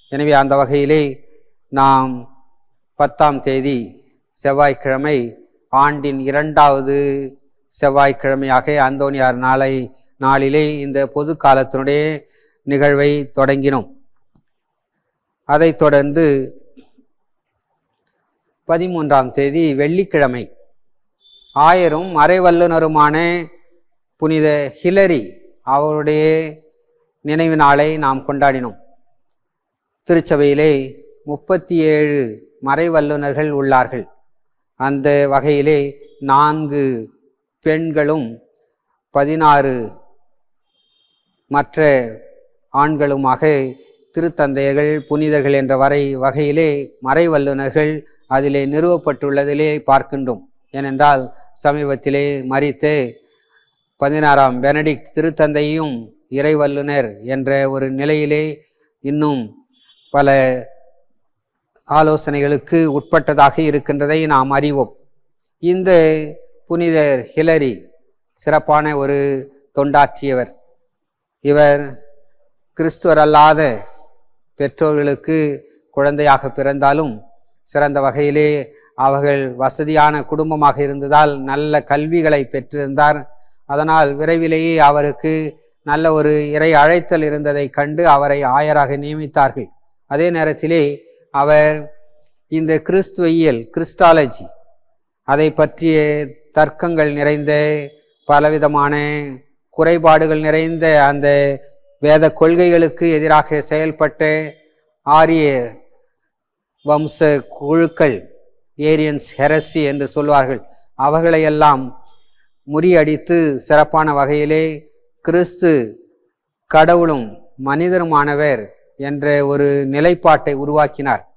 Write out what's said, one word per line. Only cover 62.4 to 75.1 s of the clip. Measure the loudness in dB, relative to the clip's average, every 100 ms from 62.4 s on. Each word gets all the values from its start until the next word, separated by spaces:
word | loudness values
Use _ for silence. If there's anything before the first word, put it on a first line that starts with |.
| -2 -2 -2 0 0
உட்பட்டதாக | -2 0 0 0 4 4 2
இருக்கின்றதை | -2 -2 -4 -4 -2 -2 0
நாம் | 0 0
அறிவோம். | 0 0 -2 -4 -8 _ _ _ _ _ _
இந்த | -4 -2 2 4 4 0 -4 -14 -20 _ -6
புனிதர் | -4 0 2 2 0 -2 -2
ஹிலரி | 0 2 0 -4 -12 _ _ _ _
சிறப்பான | _ -2 -2 2 0 0 -2
ஒரு | -2 -2 -2 -4 -8 _ _ -4
தொண்டாற்றியவர். | 0 2 2 -2 -6 -4 -6 -12 _ _ _ _ _ _ _ _
இவர் | 0 4 4 2 -2 -14 -20 -20 -20 _ _ _ _
கிறிஸ்துவர் | -6 -4 -2 2 4
அல்லாத | 4 6 6 4 0 -2 -10 -20 -20 -20 _ _ _ -8
பெற்றோர்களுக்கு | -6 -2 -2 0 -2